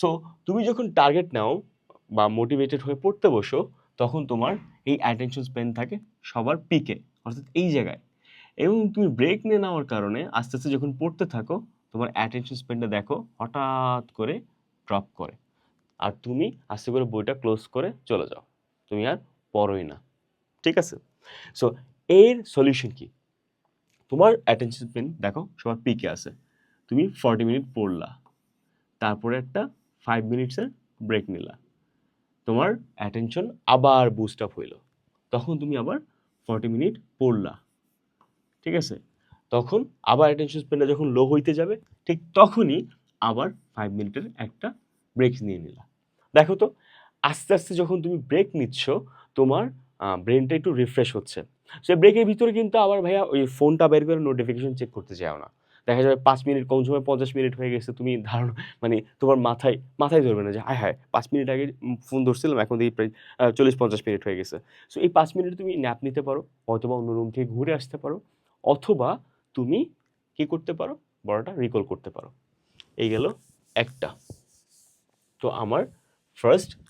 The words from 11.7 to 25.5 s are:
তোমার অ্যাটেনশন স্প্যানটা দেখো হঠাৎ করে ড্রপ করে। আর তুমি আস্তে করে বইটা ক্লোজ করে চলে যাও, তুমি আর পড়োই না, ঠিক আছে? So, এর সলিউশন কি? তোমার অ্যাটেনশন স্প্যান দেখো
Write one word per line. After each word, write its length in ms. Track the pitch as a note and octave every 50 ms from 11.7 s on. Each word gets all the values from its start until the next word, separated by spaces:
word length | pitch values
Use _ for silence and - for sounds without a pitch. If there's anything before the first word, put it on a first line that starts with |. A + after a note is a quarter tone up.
| _ _ _ _ -
তোমার 160 | A2 A#2+ - -
অ্যাটেনশন 420 | - A2 A2+ A#2 B2 B2 - C3+
স্প্যানটা 300 | B2+ - - A#2+ A#2 A#2
দেখো 400 | G#2+ G#2 G2+ G2+ - D3 A#3 A#3 - _ -
হঠাৎ 760 | A#2 A#2 A#2+ C#3+ C3+ C3+ C3 C3 B2+ B2+ B2 B2 A#2+ - _
করে 260 | - A2 A#2+ E3+ A#3+ - _ _ _ _ _ _ _ _
ড্রপ 180 | - G2+ G2 G2+ - _
করে। 180 | - E2+ - A#2 - _ _ _ _ _ _ _ _ _ _ _ -
আর 140 | - G2+ G#2 - -
তুমি 300 | B2 B2 C3+ E3+ A#3 - - _ -
আস্তে 240 | G#2 G#2+ - B2+ A#2+
করে 120 | C3 C3
বইটা 300 | A2+ A2 G#2+ G#2+ A2+ C3+
ক্লোজ 320 | C3 A#2+ A2+ A2 A2 -
করে 260 | - - B2 D#3 G3 - - _
চলে 200 | - A#2 F#2 C#2+
যাও, 160 | - - - - _ _ _ _ _ _ _ _ _
তুমি 180 | G#2 G#2 G#2+
আর 100 | C3 E3+ - - _ _ _ _ _ -
পড়োই 320 | G#2 G#2 G2+ G2 F#2+ E2+
না, 180 | D2+ C#2+ - - _ _ _ _ _ _ _ _ _ _ _ -
ঠিক 160 | E3+ E3 F3
আছে? 180 | D#3+ - - - - _ _ _ _ - - - - - -
So, 200 | - C3 A#2 A#2+ - - - _ _ _ -
এর 360 | F3 G3 G#3+ A#3+ B3 A#3+ G#3+
সলিউশন 460 | - - D3 C3+ C#3 C3 C3 C3 A2
কি? 180 | - - - - _ _ _ _ _ _ _ _ _ _ _ _ _ _ _ _ _ _ _ _
তোমার 260 | C3+ D3+ F#3+ A3 A3+ A3+ -
অ্যাটেনশন 440 | - A#2 A#2+ B2+ A2+ A#2+ - B2 A#2
স্প্যান 240 | - A#2+ B2 D#3 E3 -
দেখো 280 | G#2 G2+ G2+ D3+ F#3+ -